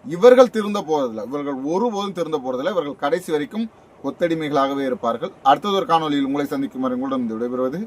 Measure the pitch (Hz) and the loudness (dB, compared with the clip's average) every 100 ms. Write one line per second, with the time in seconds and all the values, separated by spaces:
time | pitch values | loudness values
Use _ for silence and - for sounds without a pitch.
0 | 123 170 233 254 247 220 208 202 156 156 | -8 6 8 10 6 4 -2 -4 0 -2
1 | 127 110 107 143 143 135 139 180 240 196 | 0 -4 -8 -6 -6 -6 -4 -2 0 -2
2 | 202 175 156 156 131 127 160 190 143 131 | -6 -4 -4 -4 -4 -4 -2 -2 -4 -4
3 | 143 175 175 151 147 208 226 - - - | -2 -2 -2 -4 -2 -6 -8 -10 -20 -8
4 | 139 139 175 165 151 143 135 139 135 123 | -8 -2 -2 0 0 0 0 0 -2 -2
5 | 117 117 170 - - 143 202 196 165 165 | -2 -4 -6 -2 2 2 2 0 2 0
6 | 156 143 139 143 143 139 139 127 131 127 | 2 -2 -2 -2 -2 -4 -6 -4 -4 -2
7 | 135 131 120 110 123 127 131 160 | -4 -4 -4 -4 -4 -2 -2 -4